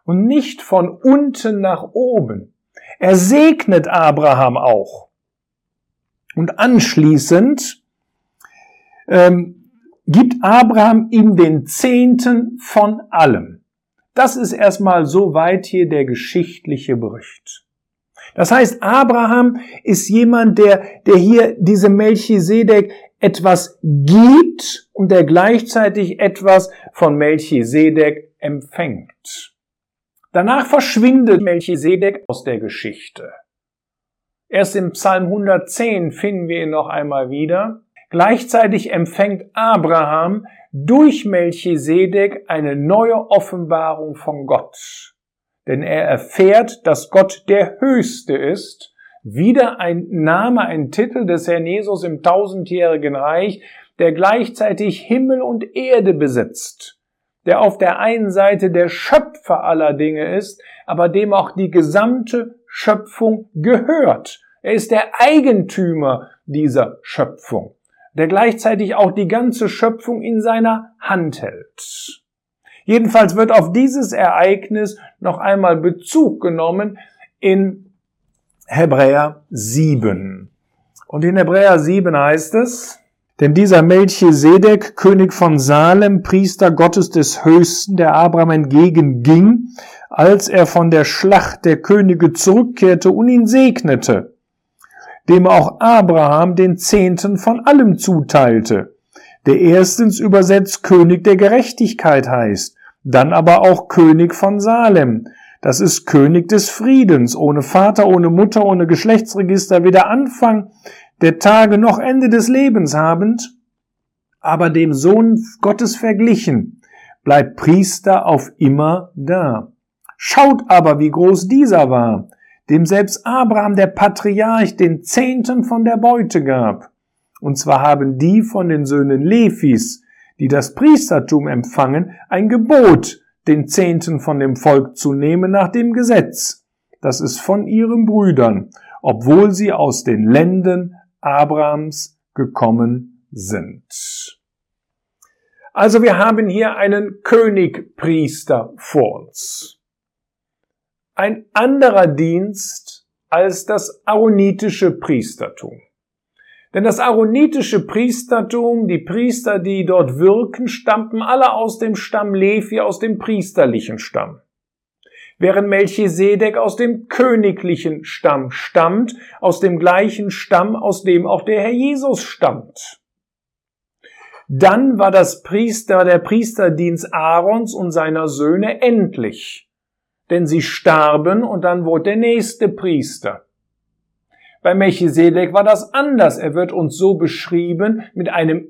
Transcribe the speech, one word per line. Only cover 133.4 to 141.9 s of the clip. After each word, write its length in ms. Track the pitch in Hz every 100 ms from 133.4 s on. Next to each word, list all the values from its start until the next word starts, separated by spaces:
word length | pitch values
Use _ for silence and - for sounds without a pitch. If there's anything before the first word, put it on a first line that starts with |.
| -
den 200 | 151 -
Zehnten 520 | - 180 165 165 147
von 200 | 160 143
dem 160 | 135 127
Volk 420 | 156 139 131 -
zu 160 | 147
nehmen 380 | 139 147 170 185
nach 180 | 196 180
dem 240 | 240 233
Gesetz. 720 | 233 240 214 - - - - _ _ _ _
Das 200 | 139 -
ist 180 | 151 -
von 280 | - 202 -
ihren 380 | 220 226 233 214
Brüdern, 640 | 214 196 135 117 98 - _ _ -
obwohl 500 | - 110 123 165 208
sie 200 | 190 208
aus 320 | 160 143 139
den 240 | - 110 107
Lenden 680 | 135 170 190 180 180 175 - _ _
Abrahams 960 | 143 143 147 151 147 147 156